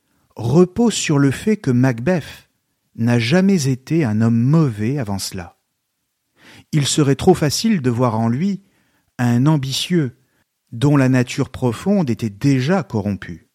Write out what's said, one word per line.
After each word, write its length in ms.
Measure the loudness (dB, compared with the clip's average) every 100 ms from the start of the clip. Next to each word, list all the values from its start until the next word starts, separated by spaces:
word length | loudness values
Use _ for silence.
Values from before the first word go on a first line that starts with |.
| _ _ _ -8
repose 580 | 0 2 2 2 0
sur 240 | 0 0 2
le 140 | 2
fait 260 | 0 -2 -2
que 140 | 0
Macbeth 800 | 2 2 0 -2 -2 -4 -14 _ _ _ _ _
n'a 240 | -4 0 0
jamais 500 | 2 2 2 2 0
été 380 | -2 -2 -2 0
un 160 | 2
homme 180 | 2 2
mauvais 600 | 2 2 2 0 -4 -4
avant 180 | -4 -6
cela. 400 | -8 -10 -14 _ _ _ _ _ _ _ _ _ -20 -20 _
Il 140 | -2 0
serait 300 | 0 2 2
trop 180 | 2
facile 480 | 2 2 -2 -2 0
de 80 | -2
voir 300 | 0 0 0
en 100 | 0
lui 320 | 0 -2 -4 _ _ _ _ _ -4
un 300 | 0 2 2
ambitieux 680 | 0 -2 -8 -2 -2 -2 -6 _ _ _ _ _
dont 240 | -2 2 4
la 140 | 4
nature 400 | 2 0 -4 -8
profonde 600 | -4 -4 -2 -2 0 0
était 180 | -4 -6
déjà 540 | -2 0 0 0 -2
corrompue 680 | -2 -4 -4 -6 -8 -16 _